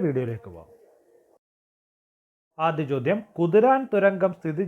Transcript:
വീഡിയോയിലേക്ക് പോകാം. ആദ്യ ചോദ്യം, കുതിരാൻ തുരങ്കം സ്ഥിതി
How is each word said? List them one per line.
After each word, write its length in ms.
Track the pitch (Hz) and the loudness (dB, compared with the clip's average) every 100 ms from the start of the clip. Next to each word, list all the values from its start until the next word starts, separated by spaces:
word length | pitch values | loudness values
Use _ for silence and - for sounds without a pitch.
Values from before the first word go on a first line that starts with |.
| 170 | 2
വീഡിയോയിലേക്ക് 440 | 131 120 113 98 85 | -2 -4 -8 -14 -20
പോകാം. 140 | 80 - _ _ _ _ _ _ _ _ _ _ _ _ _ _ _ _ _ - 160 | -20 -20 _ _ _ _ _ _ _ _ _ _ _ _ _ _ _ _ _ -4 -2
ആദ്യ 160 | 156 139 | -2 -2
ചോദ്യം, 280 | 139 127 214 226 - | -2 0 -2 -4 -4
കുതിരാൻ 440 | 170 208 247 269 262 | 2 4 4 4 0
തുരങ്കം 400 | 202 196 190 190 170 | 2 2 2 -2 -2
സ്ഥിതി 260 | 160 156 | -6 -6